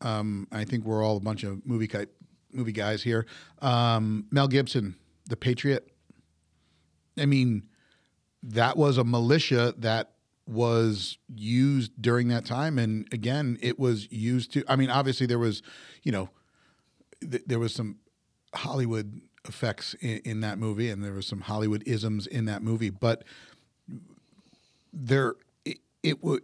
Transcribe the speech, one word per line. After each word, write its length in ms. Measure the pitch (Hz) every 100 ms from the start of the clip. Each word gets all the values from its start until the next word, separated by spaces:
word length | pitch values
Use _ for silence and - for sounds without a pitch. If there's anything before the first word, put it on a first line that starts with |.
Um, 460 | 123 107 107 101 -
I 120 | 110
think 200 | 107 123
we're 200 | 110 110
all 120 | 110 104
a 40 |
bunch 240 | 104 104
of 200 | 104 98 131
movie 200 | 117 110
ki-, 200 | 101 104 _ - _ _
movie 200 | - 117
guys 300 | 107 104 107
here. 220 | 120 113 113 - - _
Um, 640 | 139 120 120 113 110 107 104
Mel 160 | 139 139
Gibson, 480 | 131 127 131 101 87 _ _ -
The 80 | 120
Patriot. 520 | 131 123 143 135 - _ _ _ _ _ _ _ _ _ _ _ _ -
I 100 | 143
mean, 420 | 139 127 107 - _ _ _ _ _ _ _
that 340 | 123 110 117 151
was 220 | 147 127
a 60 |
militia 720 | 120 120 117 156 - 123 120 117
that 360 | 117 113 - _ _ _ -
was 720 | 110 120 117 113 104 - - -
used 600 | 117 107 123 139 139 117 -
during 280 | 113 120 120
that 180 | 120 -
time. 320 | 123 156 139
And 280 | 113 110 107
again, 460 | 120 110 139 139 120
it 180 | 120 117
was 320 | 127 113 104
used 420 | 117 113 123 120
to, 100 | 143 -
I 80 |
mean, 160 | 131 131
obviously 360 | 131 135 123 127
there 120 | 120
was, 240 | 117 104 - - - -
you 80 | 156
know, 200 | 104 95 - _ _ _ _ _ _ _ -
th-, 240 | - 123 -
there 140 | 117
was 120 | 117
some 260 | - 110 - _ _ _ _ _
Hollywood 640 | - - 139 120 113 104 107 - _ -
effects 480 | - 117 101 - -
in, 180 | 135 110
in 220 | 123 107
that 180 | 107 101
movie, 320 | 110 104 117
and 120 | 101
there 100 | 101
was 140 | 98 95
some 140 | 101
Hollywood 420 | - 107 107 104 104
isms 400 | 113 110 107 101
in 180 | 127
that 180 | 110 104
movie, 280 | 110 113 110
but 340 | 95 117 113 - - - - _ _ - - - - _ _ _ _ _ _ _
there, 440 | 160 120 139 131 - _ _
it, 140 | - - _ _
it 200 | 160 143
wa-, 180 | 165 139